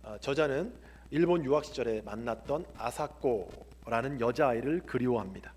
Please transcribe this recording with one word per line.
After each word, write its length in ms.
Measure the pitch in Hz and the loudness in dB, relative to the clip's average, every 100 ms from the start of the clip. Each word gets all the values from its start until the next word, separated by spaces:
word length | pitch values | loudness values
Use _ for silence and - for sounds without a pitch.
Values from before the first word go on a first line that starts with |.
아, 140 | 110 104 | -12 -6
저자는 520 | - 139 151 135 214 - - - - | -2 2 2 0 -4 -10 -20 -20 -4
일본 340 | 143 170 175 | 2 4 4
유학 220 | 135 151 | 4 2
시절에 360 | - - 117 110 | 2 -4 -2 -2
만났던 640 | 104 107 117 110 - 147 - - | -4 -6 -4 -6 -4 -4 -4 -8
아사코라는 1400 | 117 - 147 - 139 110 85 - - - - 117 135 139 | -6 -4 -6 -2 0 0 -2 -14 -18 -18 -2 0 0 0
여자아이를 600 | 117 123 143 117 127 170 | 0 4 2 4 0 -2
그리워합니다. 720 | - 190 123 117 98 95 - | 0 2 4 2 -2 -10 -16